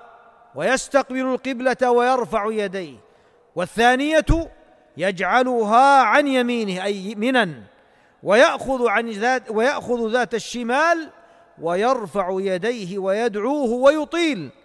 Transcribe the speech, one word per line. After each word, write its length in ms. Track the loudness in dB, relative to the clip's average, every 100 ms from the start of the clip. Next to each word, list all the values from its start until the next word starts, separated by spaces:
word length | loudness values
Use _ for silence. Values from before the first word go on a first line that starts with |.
| -20 -20 -20 _ _ -6
ويستقبل 680 | -2 -2 0 -2 0 -4
القبلة 680 | -4 -4 -6 -4 -2 0 2
ويرفع 560 | 2 2 0 -2 -4 -4
يديه، 480 | -4 -4 -6 -12 -16 _ _ _ _ _ -8
والثانية 680 | -6 0 2 2 2 2 2 0 -2 -14 _ _ _ -6
يجعلها 1040 | -4 -2 0 2 2 0 2 4 6 6
عن 260 | 6 4 2
يمينه 560 | 0 0 -2 -4 -4
أي 320 | -6 -6 -8 -4
منى، 480 | 0 2 0 -4 -18 _ _ _ _ _
ويأخذ 640 | 2 4 4 2 -4 0 0
عن 220 | 0 -2
ذات، 420 | -2 -2 -2 -2
ويأخذ 600 | 0 0 0 -4 -2 0
ذات 240 | -2 -2 -4
الشمال 720 | -6 -8 -2 0 2 0 -4 -16 _ _ _ -8
ويرفع 680 | -4 0 0 -2 -2 -4 -4
يديه 680 | -4 -4 -4 -4 -6 -8 -6
ويدعوه 680 | -2 -2 -2 -2 -2 -2 -2
ويطيل، 800 | 4 4 4 0 -2 -2 -2 -8 -16